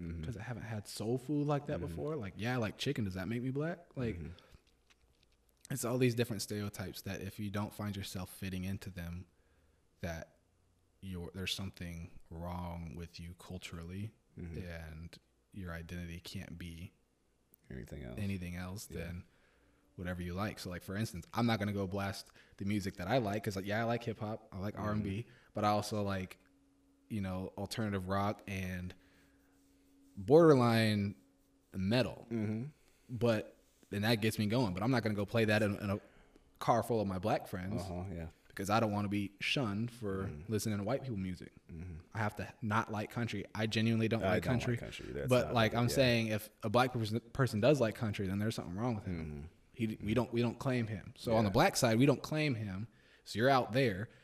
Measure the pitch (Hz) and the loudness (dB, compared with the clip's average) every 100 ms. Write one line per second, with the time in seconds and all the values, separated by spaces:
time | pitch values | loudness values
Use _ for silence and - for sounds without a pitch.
0 | 85 82 78 107 113 117 110 107 - - | -8 -6 -6 -8 -8 -8 -6 -8 -8 -6
1 | 110 127 127 147 147 143 139 147 143 82 | -2 -2 -2 0 0 0 -2 -4 -4 -4
2 | 143 156 98 92 113 127 104 - 135 143 | -4 -4 -6 -4 -2 0 -2 -2 -2 0
3 | 101 92 92 120 131 139 160 175 - 139 | -2 -2 -4 -2 -2 -2 -2 -4 -8 -4
4 | 117 87 78 85 - - _ _ _ _ | -4 -4 -8 -12 -18 -20 _ _ _ _
5 | _ _ _ _ _ _ - 131 139 127 | _ _ _ _ _ _ -6 -4 0 4
6 | 131 117 117 98 - 104 104 - - - | 4 4 0 -2 -4 -4 -4 -6 -8 -8
7 | 98 95 98 - 104 101 104 - 104 98 | -8 -6 -8 -6 -4 -2 -4 -4 -4 -4
8 | - 95 92 - 95 92 92 98 98 90 | -6 -6 -8 -8 -6 -4 -4 -4 -6 -8
9 | 85 87 - _ _ _ _ _ _ _ | -8 -8 -12 _ _ _ _ _ _ _
10 | 87 160 - _ _ _ _ _ _ _ | -8 -6 -10 _ _ _ _ _ _ _
11 | 95 90 85 92 92 - 95 - 87 82 | -10 -8 -8 -6 -4 -4 -6 -8 -10 -8
12 | 87 - - 85 87 90 87 85 82 87 | -12 -14 -14 -10 -6 -6 -6 -8 -8 -10
13 | 85 - 85 85 - 90 - 85 85 95 | -12 -12 -14 -14 -12 -10 -10 -10 -10 -8
14 | 110 - _ - 85 78 87 82 80 80 | -8 -12 _ -12 -10 -8 -8 -10 -12 -12
15 | 85 - _ _ _ 104 87 82 82 87 | -14 -16 _ _ _ -12 -8 -8 -8 -8
16 | 85 85 - 98 - 85 87 82 92 _ | -8 -10 -10 -10 -10 -10 -10 -10 -12 _
17 | _ _ _ _ _ - - 64 - 73 | _ _ _ _ _ -20 -14 -12 -10 -10
18 | 62 107 101 95 87 87 90 104 - 85 | -8 -6 -4 -4 -6 -8 -8 -10 -10 -8
19 | 85 87 - _ _ _ _ _ _ - | -8 -8 -12 _ _ _ _ _ _ -8
20 | 90 90 87 90 107 - 95 90 - 98 | -6 -4 -4 -4 -4 -4 -8 -8 -4 -2
21 | 117 85 - 117 117 107 101 101 95 98 | -2 -4 -4 2 4 4 2 0 0 0
22 | 98 - - - - - 98 104 95 - | -2 -4 -10 -20 -18 -6 0 0 0 -4
23 | 90 127 104 107 110 95 98 107 117 120 | 0 2 2 0 -2 -2 0 0 0 0
24 | 117 104 107 113 - 95 104 - 107 107 | -2 -4 -4 -6 -8 -6 -6 -4 -2 0
25 | 101 101 - - - 107 104 104 - 107 | 0 -4 -6 -14 -10 0 2 4 2 -2
26 | 101 95 92 - _ _ _ _ _ _ | 0 -2 -4 -12 _ _ _ _ _ _
27 | - 107 95 92 95 - 98 - 107 98 | -8 -4 -2 -2 -4 -6 -6 -2 0 0
28 | 92 98 101 - 101 95 92 90 90 - | 0 2 2 -2 -6 -4 -4 -6 -8 -12
29 | - _ _ _ _ _ _ _ _ _ | -20 _ _ _ _ _ _ _ _ _
30 | _ - 95 156 160 135 120 113 110 104 | _ -6 8 10 12 10 8 6 6 4
31 | 101 - _ _ _ _ _ 95 95 127 | 0 -4 _ _ _ _ _ -2 2 2
32 | 104 - - 113 107 110 147 - _ _ | 2 -4 -6 -2 -2 -2 -6 -12 _ _
33 | - 120 120 107 - - _ _ - 101 | -10 0 2 2 0 -12 _ _ -6 0
34 | 110 117 110 110 104 120 107 90 117 123 | 2 4 2 2 2 2 2 2 2 2
35 | 110 101 98 117 107 107 104 101 101 104 | 2 0 0 2 4 6 4 2 -2 -4
36 | - - - - _ - - 113 - 113 | -6 -20 -20 -20 _ -2 4 4 4 0
37 | 101 92 107 147 - 95 92 95 95 90 | 0 0 0 0 -2 -8 -4 -4 -4 -6
38 | 90 82 80 - - - 95 110 110 101 | -6 -8 -10 -14 -14 -6 2 4 4 2
39 | 101 101 98 - - 147 110 101 120 - | 0 0 -2 -4 -2 0 0 -2 -4 -4
40 | 104 95 98 73 95 107 113 101 101 135 | -4 -2 -4 -6 -2 0 0 0 0 0
41 | 127 98 92 90 - - - 80 90 78 | -2 -4 -4 -6 -10 -18 -14 -12 -10 -12
42 | - 110 104 - 90 - 110 110 107 107 | -8 -4 -2 -2 -10 -6 0 2 2 -2
43 | 104 120 117 101 - 107 110 110 110 113 | -4 -2 -2 -4 -6 -2 0 2 4 4
44 | 113 92 95 90 85 120 123 117 - - | 2 2 4 2 2 0 0 -2 -4 -10
45 | - 131 135 123 76 120 110 113 117 135 | -8 -4 4 4 4 4 4 4 4 6
46 | 127 117 113 107 - - 110 120 127 120 | 6 4 2 -2 -4 -6 2 4 4 2
47 | 104 113 - - 123 104 123 143 110 - | 0 -2 -2 0 2 6 6 6 4 2
48 | 110 98 92 101 110 - - 92 123 107 | -2 0 0 0 0 -2 -6 -2 -2 -2
49 | 95 85 80 73 78 - _ - 110 - | -4 -4 -6 -8 -10 -16 _ -4 -4 -2
50 | 104 117 110 117 120 - 139 123 110 101 | 0 2 2 2 0 0 -2 0 -2 -4
51 | - - 123 113 104 113 196 - 120 113 | -10 -8 2 4 6 6 4 4 4 6
52 | 143 127 - 156 151 110 104 95 113 _ | 6 4 0 0 0 0 -2 -6 -8 _
53 | _ - - 104 127 131 - 127 123 92 | _ -20 -6 2 6 6 4 2 2 2
54 | - - | -6 -10